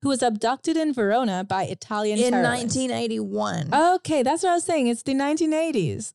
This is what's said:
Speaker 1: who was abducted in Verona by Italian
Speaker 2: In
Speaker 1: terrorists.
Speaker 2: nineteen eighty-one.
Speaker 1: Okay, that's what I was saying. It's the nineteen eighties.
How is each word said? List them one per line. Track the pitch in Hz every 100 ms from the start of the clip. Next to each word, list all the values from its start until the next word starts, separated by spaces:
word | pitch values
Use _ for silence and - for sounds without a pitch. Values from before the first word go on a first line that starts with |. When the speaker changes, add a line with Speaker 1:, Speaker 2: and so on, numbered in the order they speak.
Speaker 1:
who | 277
was | 262
abducted | 247 214 226 262 - 320
in | 311
Verona | 254 202 226 254 185
by | 190 190
Italian | 185 185 - 214 214 214
Speaker 2:
In | 247
Speaker 1:
terrorists. | 247 240 247
Speaker 2:
nineteen | 240 262 262
eighty-one. | 226 233 220 208 208 208 175 147
Speaker 1:
Okay, | 262 339 359 - 302
that's | 254 330
what | 381
I |
was | 349
saying. | 339 330 240
It's | 233
the | -
nineteen | 269 277 311 320
eighties. | 311 330 277 156 98 -